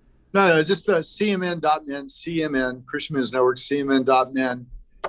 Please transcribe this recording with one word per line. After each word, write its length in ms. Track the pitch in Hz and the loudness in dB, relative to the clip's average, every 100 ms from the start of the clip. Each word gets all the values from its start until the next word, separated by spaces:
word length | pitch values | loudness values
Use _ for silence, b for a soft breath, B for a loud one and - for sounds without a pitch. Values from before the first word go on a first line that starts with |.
| _ _ _ | _ _ _
No, 140 | 196 190 | 2 4
no, 160 | 160 | 4
just, 240 | 156 196 - | 2 0 0
uh, 120 | 175 | 0
C 300 | 156 - 208 | 0 -2 -2
M 120 | 190 | 0
N 160 | 180 170 | -2 -2
dot 260 | 156 156 151 | 0 0 -2
men, 200 | 143 139 | -10 -10
C 360 | - 175 165 | -12 -6 -4
M 100 | 156 135 | -2 -2
N, 280 | 127 127 - | -2 -6 -8
Christian 300 | 147 - 139 | -8 -4 -2
Men's 180 | 117 | -2
Network, 240 | 127 127 127 | 2 2 2
C 220 | - 143 | -2 -2
M 120 | 139 | 2
N 120 | 135 | 2
dot 280 | 127 131 127 | 4 2 2
men. 340 | 135 127 123 120 - - - | -2 -2 -4 -10 -20 -20 -14